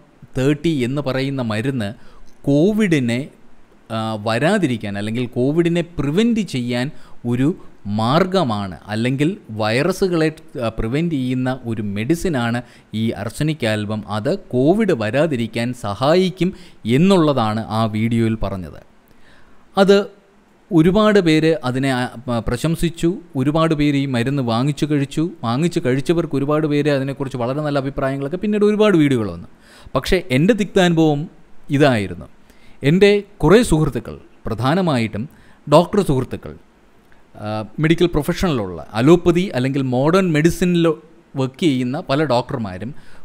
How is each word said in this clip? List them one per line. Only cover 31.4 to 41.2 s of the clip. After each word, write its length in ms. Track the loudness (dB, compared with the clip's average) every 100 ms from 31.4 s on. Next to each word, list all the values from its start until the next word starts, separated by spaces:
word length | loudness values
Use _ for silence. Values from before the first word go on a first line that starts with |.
| -20 -18 -2
ഇതായിരുന്നു. 580 | 4 4 4 -2 -8 -14 -20 -20 -20 -20 -4
എൻ്റെ 400 | 2 6 6 4 0 -2
കുറേ 260 | 6 6
സുഹൃത്തുക്കൾ, 560 | 6 2 0 -4 -8 -14 -18 -14 -8
പ്രധാനമായിട്ടും 840 | -4 0 0 0 0 -2 -4 -10 -14 -20 -20 4
ഡോക്ടർ 300 | 4 4 0
സുഹൃത്തുക്കൾ, 520 | 0 0 -2 -8 -14 -18 -20 _ _ _ _ -20 _ -12
ആ, 280 | -8 -8 -8 -2
മെഡിക്കൽ 280 | 0 2 2
പ്രൊഫഷനിലുള്ള 800 | 0 -2 -2 -2 -2 -4 -8 -8
അലോപ്പതി 580 | 0 6 6 6 0 0
അല്ലെങ്കിൽ 280 | -2 -2 -2
മോഡേൺ 500 | -2 0 2 2 2
മെഡിസിനിൽ 560 | 2 2 2 0 2 2 0 -8 -20